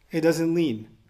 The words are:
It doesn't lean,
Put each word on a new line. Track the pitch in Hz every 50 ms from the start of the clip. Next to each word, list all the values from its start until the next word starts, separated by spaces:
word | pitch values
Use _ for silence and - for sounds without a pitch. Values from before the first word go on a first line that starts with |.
| _ _
It | - 165 156
doesn't | 165 170 165 165 165 165
lean, | 175 170 151 113 107 110 - - - _ _